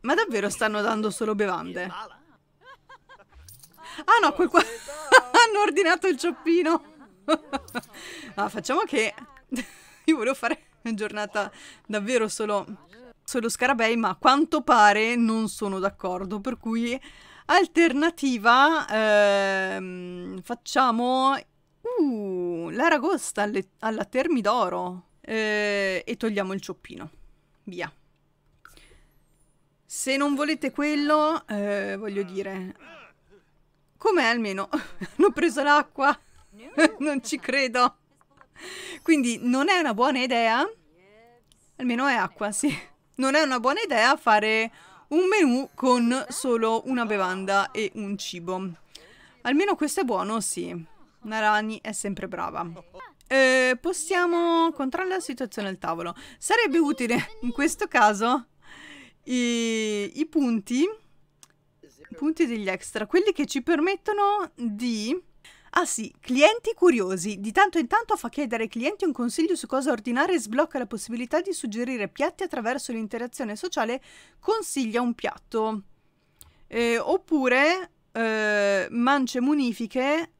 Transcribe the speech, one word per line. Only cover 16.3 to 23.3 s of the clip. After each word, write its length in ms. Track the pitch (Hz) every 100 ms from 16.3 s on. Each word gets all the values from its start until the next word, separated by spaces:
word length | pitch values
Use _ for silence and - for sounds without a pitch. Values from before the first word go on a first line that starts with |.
| 208
per 160 | 208 240
cui 420 | 226 226 233 254 - - - - -
alternativa... 1400 | 339 359 - 330 262 330 330 277 240 208 247 285 320 -
Ehm, 1500 | 214 220 208 202 202 196 190 190 190 185 180 180 180 180 185
facciamo... 920 | - 240 - 269 254 226 247 262 262 277 - _ _ _
Uh, 880 | 453 494 294 226 202 185 175 170 170
l'aragosta 720 | 190 320 311 285 330 -